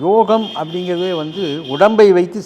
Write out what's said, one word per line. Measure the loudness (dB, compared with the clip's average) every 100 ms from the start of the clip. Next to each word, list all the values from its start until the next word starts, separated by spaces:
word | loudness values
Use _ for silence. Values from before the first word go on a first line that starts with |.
| 0
யோகம் | 2 2 0 -2 -8
அப்படிங்கிறதே | -8 -6 -6 -4 -4 -4
வந்து | -6 -6 -6 -6 -8 2
உடம்பை | 2 6 6 6
வைத்து | 0 -4